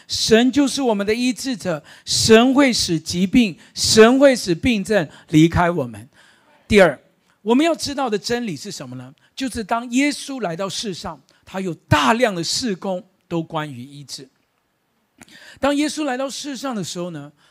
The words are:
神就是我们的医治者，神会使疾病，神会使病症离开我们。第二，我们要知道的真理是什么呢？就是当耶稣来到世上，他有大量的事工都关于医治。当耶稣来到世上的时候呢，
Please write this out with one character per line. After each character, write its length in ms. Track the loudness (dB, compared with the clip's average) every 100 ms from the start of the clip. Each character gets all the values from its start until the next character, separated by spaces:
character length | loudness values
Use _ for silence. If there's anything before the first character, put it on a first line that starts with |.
| -12
神 440 | -6 2 4 4
就 160 | 2 0
是 140 | 0
我 120 | -2
们 140 | -2 -2
的 80 | -2
医 160 | -2
治 220 | -4 -6 -8
者， 260 | -6 -8 -8 -18 -6
神 480 | -2 6 6 6
会 180 | 4 2
使 280 | 2 -2 -4
疾 260 | -4 -2 0
病， 320 | 2 2 -2 -16
神 460 | -6 0 6 8 8
会 160 | 6 4
使 180 | 0
病 300 | -2 0 -2
症 240 | 0 -2 -2 -8 0
离 180 | 4 4
开 240 | 4 0
我 140 | 0 -6
们。 240 | -10 -20 _ _ _ _ _ 2
第 140 | 6
二， 180 | 6 4 _ _ _ _
我 140 | 0 2
们 100 | 2
要 80 |
知 220 | 0 -4 -4
道 140 | -4
的 80 | -4
真 280 | -4 -6 -6
理 120 | -10
是 120 | -12
什 180 | -14 -14
么 100 | -16
呢？ 160 | -16 -20 _
就 160 | -10 -8
是 140 | -6
当 260 | -4 -4 -2
耶 200 | -2 -2
稣 300 | -2 -10 -10
来 120 | -8
到 140 | -8 -8
世 260 | -8 -10
上， 260 | -10 -12 -16 _ _ _
他 160 | -10
有 120 | -8
大 400 | -6 0 2 4
量 220 | 2 2 0
的 80 |
事 320 | -4 -4 -4 -6
工 280 | -6 -8 -10 _ -8
都 120 | -6
关 300 | -6 -6 -8
于 100 | -10
医 220 | -16 -18
治。 240 | -18 -18 -18 _ _ _ _ _ _ _ _ _ -20 -20 -20 -6
当 140 | -4 -2
耶 120 | -4
稣 160 | -4
来 140 | -6 -6
到 120 | -8
世 280 | -10 -12 -10
上 180 | -8 -8
的 80 |
时 160 | -8 -10
候 120 | -10
呢， 200 | -12 -16 _ _